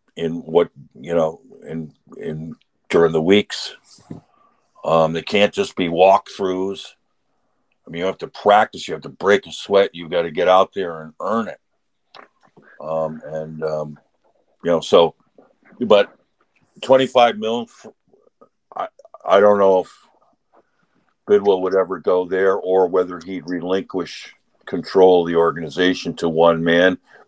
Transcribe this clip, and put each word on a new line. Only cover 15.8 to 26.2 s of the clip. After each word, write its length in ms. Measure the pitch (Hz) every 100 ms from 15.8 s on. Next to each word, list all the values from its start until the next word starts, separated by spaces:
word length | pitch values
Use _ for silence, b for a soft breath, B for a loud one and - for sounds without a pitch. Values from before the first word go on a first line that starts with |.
| 202 101 101 _ _ _ _ _ _ -
twenty-five 560 | - 131 131 127 120 107
mil, 260 | 110 117
f-, 240 | 113 _ 110 _ _ _ _ _ _ _ _ -
I, 120 | - _ - - -
I 140 | 95
don't 200 | 104 101
know 200 | 98 92
if 100 | 87 - _ _ _ _ _ _ _ _ _ _ _ _ -
Bidwell 340 | 104 101 92
would 120 | 92 95
ever 240 | 87 90
go 260 | 87 92 90
there 300 | 95 95 95
or 320 | 92 92 90
whether 320 | 92 90 90 85
he'd 240 | 92 80
relinquish 840 | 90 87 95 85 95 85 - - _ _ _ -
control 580 | 87 - 98 92 90
of 40 | 85
the 80 | 82
organization 800 | 82 78 80 71 92 92 87
to 140 | 80